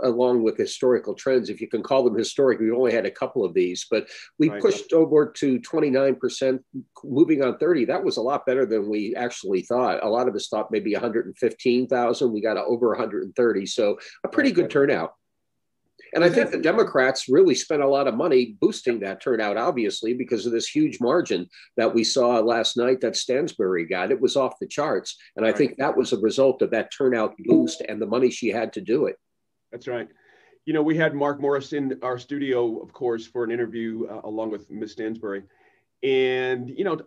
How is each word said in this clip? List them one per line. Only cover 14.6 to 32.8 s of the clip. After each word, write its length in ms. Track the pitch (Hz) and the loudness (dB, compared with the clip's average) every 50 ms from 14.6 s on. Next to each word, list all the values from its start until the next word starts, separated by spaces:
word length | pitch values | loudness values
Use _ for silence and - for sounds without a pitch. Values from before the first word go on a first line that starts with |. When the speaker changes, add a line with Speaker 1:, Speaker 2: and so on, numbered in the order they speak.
| 156 | 0
Speaker 2:
right. 80 | - | 0
Speaker 1:
turnout. 420 | - 147 139 139 131 85 82 80 - _ _ _ _ _ _ _ _ _ _ _ _ _ _ _ _ _ - - - | 2 2 2 2 2 0 -2 -6 -10 _ _ _ _ _ _ _ _ _ _ _ _ _ _ _ _ _ -16 -6 0
And 100 | - 165 | 2 4
I 60 | 175 | 4
think 220 | - - 190 - | 4 4 2 0
the 60 | - - - 156 | 0 0 0 2
Democrats 560 | 185 226 220 - - 143 127 131 135 - - - | 2 2 2 2 2 2 2 2 2 0 -2 2
really 260 | 127 151 190 175 131 | 4 6 6 6 4
spent 280 | - - - 160 147 143 | 2 -2 -2 -2 0 2
a 40 | 139 | 2
lot 200 | 139 139 143 135 | 2 2 2 0
of 80 | 110 | 0
money 400 | 117 151 175 139 127 123 113 107 - | 0 0 2 4 2 2 0 -2 0
boosting 400 | - 214 208 - - - 117 113 | 0 0 0 -2 -4 -2 -2 -2
that 200 | 101 95 95 - | -2 -6 -8 -6
turnout, 360 | - 147 123 110 107 104 101 107 | -4 -2 -2 0 0 -2 -2 -2
obviously, 560 | 117 170 156 123 113 101 95 - - 110 123 | -2 -2 -2 -2 -2 -2 -4 -4 -4 -4 -4
because 320 | 127 131 120 123 110 98 | -4 -4 -4 -4 -4 -2
of 80 | 120 117 | -2 -2
this 140 | 113 104 - | -2 -4 -4
huge 340 | - 151 156 151 113 - | -2 0 0 0 0 -2
margin 480 | 123 120 139 - - - 110 87 90 - - - - - _ | 0 2 2 2 2 0 -2 -4 -4 -8 -14 -20 -20 -8 _
that 180 | - 113 117 - | 0 0 2 2
we 120 | 117 117 | 2 0
saw 340 | 107 - 139 120 120 123 117 | 0 2 2 2 4 4 2
last 380 | 113 117 120 117 110 - - 120 | 2 2 2 0 0 -2 0 0
night 240 | 120 127 131 127 | 2 2 2 0
that 160 | - 117 98 - | 0 -2 -2 -2
Stansbury 680 | - - 123 131 156 156 - - 107 92 92 87 85 | -2 -2 -2 -2 -2 -2 -2 -2 0 0 0 0 -2
got. 240 | 82 92 90 90 101 | -2 -4 -2 -2 -2
It 100 | 135 117 | 0 2
was 160 | 127 123 - 143 | 2 2 2 2
off 200 | 131 123 - - | 0 -2 -2 -6
the 60 | 123 120 | -12 -8
charts. 500 | - - 147 156 123 95 - - - - - - - | -6 -4 -2 -2 -2 -4 -4 -8 -12 -16 -18 -14 -6
And 100 | - 110 | -2 0
I 40 | 110 | 0
Speaker 2:
Right. 80 | 104 - | 2 2
Speaker 1:
think 200 | 147 - - - | 2 0 0 -2
that 200 | 131 147 - - | -2 -2 0 0
was 160 | 127 - - | 0 0 0
a 60 | 104 | 0
result 420 | 98 110 98 135 135 135 127 - | 0 0 2 4 4 4 4 2
of 100 | 110 92 | 0 0
that 200 | - 110 101 - - - | 0 -2 -2 -4 -4 -2
turnout 380 | 143 127 123 117 107 101 - - | 0 2 2 2 0 -2 -4 -4
boost 420 | - 117 - - 127 - - - - - | 0 4 4 4 4 2 -2 -6 -10 -8
and 120 | 107 104 | -8 -6
the 40 | 110 | -4
money 240 | 101 110 123 131 123 | -2 0 2 2 2
she 180 | - - - 110 | 2 0 -2 -2
had 240 | 98 117 113 113 - | -2 -2 -4 -6 -6
to 80 | 113 | -8
do 260 | 95 87 113 147 139 95 | -4 -2 0 0 0 -2
it. 100 | - - _ _ _ _ _ _ _ _ _ _ | -4 -6 _ _ _ _ _ _ _ _ _ _
Speaker 2:
That's 160 | - 120 - 131 | -20 -14 -10 -8
right. 200 | 123 120 110 110 _ _ _ _ _ _ _ _ _ _ _ | -8 -8 -8 -10 _ _ _ _ _ _ _ _ _ _ _
You 80 | - 156 | -2 0
know, 80 | 156 | 0
we 140 | 147 156 160 | 2 2 2
had 180 | 160 165 156 139 | 2 0 0 0
Mark 280 | 143 143 143 143 143 | 0 -2 -2 -2 -2
Morris 320 | 139 139 143 139 131 - 151 | 0 0 0 0 -2 -4 -4
in 260 | 147 139 135 127 131 | -4 -2 -4 -4 -4
our 160 | - 127 127 123 | -4 -6 -6 -6
studio, 600 | 123 - 143 143 139 135 131 123 120 117 113 | -8 -8 -8 -6 -2 -2 0 0 0 0 -2
of 140 | 113 | -6